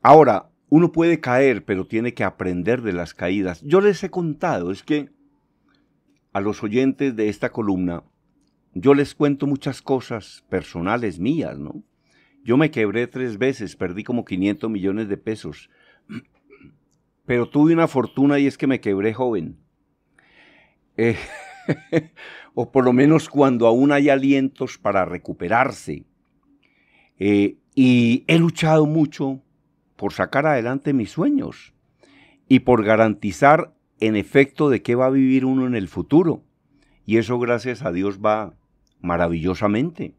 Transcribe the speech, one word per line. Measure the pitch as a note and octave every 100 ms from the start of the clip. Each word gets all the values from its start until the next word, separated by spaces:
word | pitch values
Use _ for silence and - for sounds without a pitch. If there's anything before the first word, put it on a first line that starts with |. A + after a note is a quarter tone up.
Ahora, | A#2+ D3+ C#3 G2+ - _ _
uno | D3+ E3+
puede | E3 E3 E3
caer, | B2 B2 C#3 G#2+
pero | - F#2+ F2+
tiene | A2 A#2+
que | -
aprender | G2+ - F#2+ F2+ F2+ B2
de | A2+
las | F2 E2+
caídas. | - F#2 G2 F#2 E2+
Yo | D3 F3+
les | G#3 F#3+
he | F#3+
contado, | F#3 E3+ D3+ F3+ A#2+ F2
es | G2
que | - D3+ - _ _ _ _ _ _ _ _ _ _ _ _
a | G2
los | G2+ G2+
oyentes | A2 A2+ C3+ C3 C#3 A2
de | G#2+
esta | G2 C3
columna, | - G#2 F#2+ F2+ E2+ _ _ _ _ _ _ _
yo | F#2 A#2
les | C#3 C#3+
cuento | - D3 C#3 C#3+
muchas | C3+ - B2+
cosas | - C3+ - A#2 - - _
personales | F#2+ E2 F2 F2 A#2 A2+ D#2
mías, | G2 D#3+ F2 C#2
¿no? | D2 - - _ _ _ _ _
Yo | - B2
me | D#3
quebré | D#3 G#2+ G#2 A#2+
tres | B2+ B2+ G#2
veces, | B2+ C3+ G2 -
perdí | F#2 F2+
como | G#2+ A#2+
quinientos | - F#2 G2 G2+ A2+
millones | G#2+ F#2 G2+ A2
de | G2
pesos. | - A2 E2 D2 _ _ _ _ _
<clears throat> | A#2+ _ _ _ - - _ _ _ _ _ -
Pero | A#2+ A#2
tuve | D3 D3+
una | E3 E3
fortuna | C3+ A#2+ - C#3 C#3+
y | C#3
es | C3
que | C#3+
me | B2
quebré | A2 G2 G#2+
joven. | A2 B2+ G#2+ D#2 C#2+ _ _ _ _ _ _ _ _ _ _ _ _ _ -
Eh, | A#2 G#2 - - - - -
<laughs> | C#3 - E3 D#3 - - - -
o | - A#2
por | C3+
lo | B2+
menos | B2 C#3+ D#3 -
cuando | C#3+ C#3 A#2+ A2+
aún | A#2 C#3
hay | C#3+ C#3+
alientos | C#3 C3+ C#3 C3+ _ B2+ -
para | G#2+ G2
recuperarse. | F2 F2 - F2+ F2 A2+ C3 A2+ - D2 - _ _ _ _ _ _ _ _ _ _ _
Eh, | G2 G2+ G2+ - _
y | - B2+ B2 A#2 B2 -
he | E3
luchado | E3+ - D#3+ D#3 D3+
mucho | D#3+ D3+ - C#3 C3+ _ _ _ _ _ _
por | G2+
sacar | - F#2 C3 D#3
adelante | C#3 A2+ C3+ -
mis | C#3 G2+
sueños | - A#3+ D4 - - - _ _ _ _ _ _ _ _
y | C3
por | - B2
garantizar | G#2 A2 A2+ G#2 G#2+ F#2 C#3+ D#3 - _ _ _
en | A2
efecto | G#2+ F#2+ C#3 C#3 - D3+
de | A2+
qué | -
va | A#2+ C3
a |
vivir | C3+ C3 C3
uno | C3 C3 B2+
en |
el | A#2+ F#2+
futuro. | - E2+ D3 F3+ - _ _ _ _ _ _
Y | - A2
eso, | G#2+ B2
gracias | A#2+ A#2+ B2+ A2+
a | A#2
Dios, | F2 G2 G2
va | G#2+ G#2+ G#2 - _ _ _ _
maravillosamente. | F2 E2+ E2+ E2+ E2 F2+ G#2 G#2 D#3+ E3 B2+